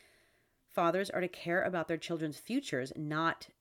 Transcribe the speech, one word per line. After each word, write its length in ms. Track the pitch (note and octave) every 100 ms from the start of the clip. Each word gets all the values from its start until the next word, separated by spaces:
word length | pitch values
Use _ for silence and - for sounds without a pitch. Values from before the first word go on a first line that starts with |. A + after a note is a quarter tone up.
| - _ _ _ _ _ _
Fathers 400 | - E3+ F#3 G3
are 120 | -
to 60 | F3+
care 360 | - E3+ F3+
about 240 | - F3 D#3
their 100 | E3
children's 400 | - E3 D#3 -
futures, 560 | - C4 - C3 C3+ -
not 520 | D3+ D#3 E3 - - -